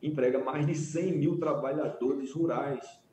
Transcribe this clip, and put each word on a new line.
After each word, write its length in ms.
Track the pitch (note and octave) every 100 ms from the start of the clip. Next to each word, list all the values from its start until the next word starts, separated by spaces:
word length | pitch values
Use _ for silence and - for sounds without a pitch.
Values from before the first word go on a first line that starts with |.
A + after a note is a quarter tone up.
emprega 400 | D3 C#3+ B2+ C3
mais 240 | C3 D3+ D3
de 100 | D3+
cem 420 | - E3 F#3 D3+
mil 200 | D#3 E3
trabalhadores 920 | D#3 C3 C3+ D3+ C#3 - B2+ C#3 C3+
rurais, 540 | E3 D#3+ B2 C#3+ B2+ - - _